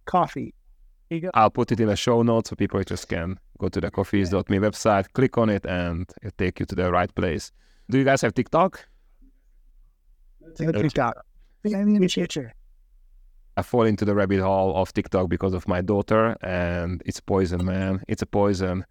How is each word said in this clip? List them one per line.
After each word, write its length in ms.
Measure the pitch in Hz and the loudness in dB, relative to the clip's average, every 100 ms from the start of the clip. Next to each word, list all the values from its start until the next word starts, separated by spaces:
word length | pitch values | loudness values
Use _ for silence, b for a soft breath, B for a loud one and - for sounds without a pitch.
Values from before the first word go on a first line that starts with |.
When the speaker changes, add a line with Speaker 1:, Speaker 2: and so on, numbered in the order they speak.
Speaker 1:
coffee. 500 | - 180 151 143 117 - _ - - _ _ | -2 0 0 -4 -10 -12 _ -20 -20 _ _
There 80 | 165 | -8
you 60 | |
go. 80 | 180 | -2
Speaker 2:
I'll 160 | 120 107 | 4 4
put 220 | - 117 | 4 0
it 80 | 113 | 2
in 80 | 110 | 2
the 80 | 101 | 2
show 260 | - 117 | 2 4
notes 280 | 117 113 - | 4 2 0
so 60 | - | -2
people 260 | 101 - | -2 -2
just 260 | 95 92 - | -4 -6 -6
can 300 | 95 85 95 - - | -6 -6 -8 -14 -8
go 100 | 98 | -4
to 120 | 90 | -2
the 100 | 95 | -4
coffees 400 | - 98 101 92 | -2 0 0 2
dot 200 | 95 - | 0 0
me 80 | 98 | 2
website, 540 | 107 - 110 98 95 | 0 0 2 2 2
click 260 | - 131 - | 0 0 2
on 100 | 110 | 0
it, 160 | 101 | 0
and 460 | - 90 87 85 90 - | -2 -4 -4 -4 -8 -12
it'll 140 | 104 - | -14 -4
take 240 | 90 - | -4 -2
you 60 | - | -6
to 80 | |
the 160 | 90 90 | -2 0
right 240 | 87 87 | 0 0
place. 380 | - 92 73 - - _ _ - | -2 -2 -4 -8 -18 _ _ -2
Do 80 | 131 | 0
you 60 | |
guys 160 | 131 135 | 2 2
have 120 | 120 | 0
TikTok? 520 | 131 117 160 185 - - _ _ _ - _ _ _ _ - - _ _ _ - _ 165 165 | -2 0 2 0 -2 -18 _ _ _ -20 _ _ _ _ -20 -20 _ _ _ -20 _ -18 -4
Speaker 1:
TikTok. 680 | 160 185 156 151 120 - - _ _ _ | -2 0 0 0 -2 -4 -14 _ _ _
Maybe 160 | 214 202 | -4 0
in 200 | 208 208 | 2 4
the 80 | 185 | 4
future. 440 | - 175 160 117 - - - _ _ _ - - - - - | 0 -4 -6 -10 -14 -20 -20 _ _ _ -20 -20 -20 -10 -8
Speaker 2:
I 60 | |
fall 220 | 90 123 | -2 2
into 200 | 110 104 | 2 2
the 100 | 104 | 0
rabbit 260 | 101 95 98 | 2 2 2
hole 360 | 95 95 95 90 | 2 2 2 0
of 160 | 92 | 0
TikTok 360 | - - 95 90 | -2 -2 0 0
because 240 | 87 95 | 0 -2
of 120 | 92 - | -2 -2
my 140 | 90 | -2
daughter, 560 | 92 101 - 110 113 110 | 0 0 2 2 2 -2
and 600 | 92 90 87 87 87 90 - | -6 -4 -2 -2 -4 -6 -8
it's 140 | - | -10
poison, 440 | - 98 90 87 | -2 0 0 0
man. 380 | 90 92 95 95 - | -2 -2 -2 -4 -4
It's 120 | 110 | -6
a 60 | 104 | -2
poison. 580 | 104 101 92 92 90 - | 0 0 0 -2 -4 -8